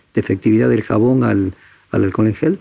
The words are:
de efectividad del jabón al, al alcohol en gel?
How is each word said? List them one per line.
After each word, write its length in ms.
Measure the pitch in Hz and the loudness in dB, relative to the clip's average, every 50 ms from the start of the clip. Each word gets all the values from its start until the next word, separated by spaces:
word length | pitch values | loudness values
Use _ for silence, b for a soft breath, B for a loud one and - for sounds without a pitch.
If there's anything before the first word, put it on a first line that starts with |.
| b b - | b b -6
de 60 | 107 | -4
efectividad 480 | 101 - 98 95 - 117 110 110 123 123 | -2 -2 -4 -2 0 2 2 2 2 2
del 140 | 120 113 | 0 0
jabón 420 | - - - 107 113 123 131 131 123 | -2 -2 0 0 2 2 2 2 0
al, 260 | 113 104 101 95 95 92 b b b b b b b | 0 0 0 -2 -4 -6 b b b b b b b
al 140 | - - 101 | -2 -2 -2
alcohol 240 | 95 90 - 107 110 | -2 0 0 0 0
en 60 | 104 | 0
gel? 240 | - - 156 190 185 | 0 -2 -2 -2 -2